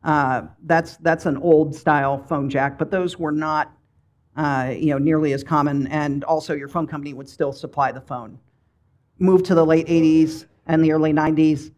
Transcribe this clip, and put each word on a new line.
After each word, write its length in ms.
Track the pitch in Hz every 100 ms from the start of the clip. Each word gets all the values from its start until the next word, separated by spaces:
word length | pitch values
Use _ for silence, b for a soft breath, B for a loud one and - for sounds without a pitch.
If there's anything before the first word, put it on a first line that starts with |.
Uh, 400 | - 151 135 127 117 -
that's, 340 | 156 170 165 -
that's 300 | 160 165 175
an 100 | 143
old 380 | 170 156 156 143
style 480 | - 147 139 139
phone 260 | - 156 139
jack, 300 | 139 135 135
but 100 | 160
those 300 | 190 180 175
were 120 | 160
not, 400 | 151 156 151 147 _ _ _ _ _ _ -
uh, 360 | 151 135 127 117
you 120 | 156
know, 100 | 139
nearly 360 | 143 156 151
as 100 | 135
common, 420 | 139 156 147 143 135
and 360 | 151 147 143
also 320 | 139 160 156 147
your 140 | 139
phone 180 | 175 156
company 260 | 156 143
would 140 | 131 139
still 240 | - 143
supply 400 | 135 - - 131
the 80 | 127
phone. 400 | - 127 110 113 _ _ _ _ _ _ _ _
Move 240 | 185 185
to 100 | 185
the 120 | 170 160
late 200 | 160 165
eighties 580 | 165 160 160 160 160 - _ -
and 140 | 160
the 120 | 160
early 180 | 156 156
nineties 600 | 151 156 156 156 147 -